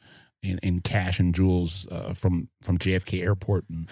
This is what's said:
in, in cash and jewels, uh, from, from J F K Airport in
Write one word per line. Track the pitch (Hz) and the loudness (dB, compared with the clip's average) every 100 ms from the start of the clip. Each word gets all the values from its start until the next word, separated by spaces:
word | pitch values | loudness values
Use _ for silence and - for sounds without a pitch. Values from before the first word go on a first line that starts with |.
| - - _ _ | -20 -20 _ _
in, | 95 92 | -6 -4
in | 98 90 | -2 -2
cash | - - 92 90 | 0 -2 0 2
and | 90 85 | 2 4
jewels, | 92 90 85 95 - | 4 4 0 -4 -8
uh, | 87 - 92 | -8 -8 -2
from, | 92 87 - _ | 0 0 -4 _
from | - 87 | -2 0
J | 92 92 | 2 0
F | - | -2
K | 92 | -2
Airport | 90 95 - 95 - | 0 0 0 0 -2
in | 82 82 | -8 -10